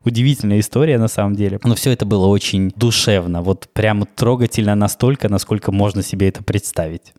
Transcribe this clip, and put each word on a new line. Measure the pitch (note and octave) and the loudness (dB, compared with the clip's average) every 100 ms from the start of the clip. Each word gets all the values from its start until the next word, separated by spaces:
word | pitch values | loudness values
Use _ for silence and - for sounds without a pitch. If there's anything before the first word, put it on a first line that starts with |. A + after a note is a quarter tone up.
Удивительная | A#2+ A#2 B2+ C#3 G#2+ G2+ | -4 0 2 2 0 0
история | G#2 B2 D#3 B2 | 0 0 2 2
на | A2 | 0
самом | - G2+ | 0 -2
деле. | G2+ G2+ G2 | 0 -2 0
Но | A#2 | 0
все | A2+ - | 0 0
это | B2 G#2 | 0 0
было | G#2 F#2+ | 2 4
очень | G2+ - G2 F#2+ G#2 | 2 0 -2 -2 0
душевно, | A#2 G#2 - G2+ F2 F2 | 0 0 2 0 0 -4
вот | F2 F#2+ - | -2 -4 -4
прям | - G#2+ G#2 G2+ | -2 0 0 -2
трогательно | - A#2 B2 A#2 - G#2 | -2 0 2 0 0 0
настолько, | G#2 G#2 - A#2+ C#3 G#2+ | 2 0 0 0 0 0
насколько | G2 - G#2+ - | -2 -2 -4 -2
можно | G2 G2+ G2 | 0 0 -2
себе | F#2 F#2+ G2 | -6 0 0
это | - | 0
представить. | G2+ G#2 - - D#2+ E2+ - | -4 -4 -4 -6 -6 -8 -16